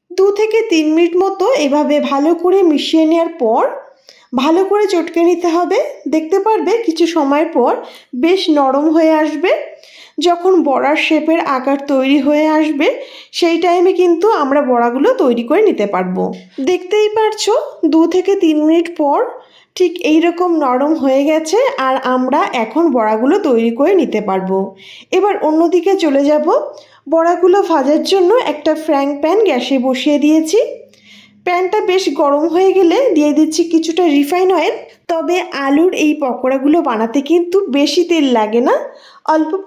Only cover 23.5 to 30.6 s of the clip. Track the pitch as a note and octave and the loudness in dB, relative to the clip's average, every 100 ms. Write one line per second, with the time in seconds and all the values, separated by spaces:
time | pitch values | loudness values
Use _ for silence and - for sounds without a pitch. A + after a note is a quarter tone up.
23.5 | A#3 A#3 A#3 D4+ G4 B3+ G#3+ G3 F#3+ F3+ | 0 0 0 2 2 0 -2 -2 -4 -2
24.5 | F#3+ G#3 - - - - F#4 G4+ G4+ D#4 | -4 -4 -10 -20 -20 -6 -2 0 0 0
25.5 | D#4 E4+ F4+ E4+ F#4+ D#4+ C#4 C#4+ D4+ D#4 | 0 2 0 0 0 2 2 2 2 2
26.5 | C5 - - - _ - E4 E4+ F4 F4 | 0 -2 -10 -20 _ -2 0 2 2 2
27.5 | G4+ F#4 D#4+ C4 D4+ - G4 F4+ A#4+ - | 2 2 0 2 0 0 0 2 2 0
28.5 | D4 D#4+ D#4 D#4+ C#4 C#4 C#4+ D#4 G4 G4+ | -4 -4 -2 -2 0 0 -2 0 2 2
29.5 | B3+ B3 C4+ B3+ B3+ D4+ D4 D4 D#4 D#4 | 0 -2 -2 0 -2 0 0 2 2 2
30.5 | G#4+ | 0